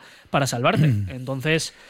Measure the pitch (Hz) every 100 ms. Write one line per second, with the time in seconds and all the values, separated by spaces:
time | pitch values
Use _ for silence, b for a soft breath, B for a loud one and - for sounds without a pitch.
0 | B B B 151 135 120 139 220 156 107
1 | 95 127 127 135 151 160 - B B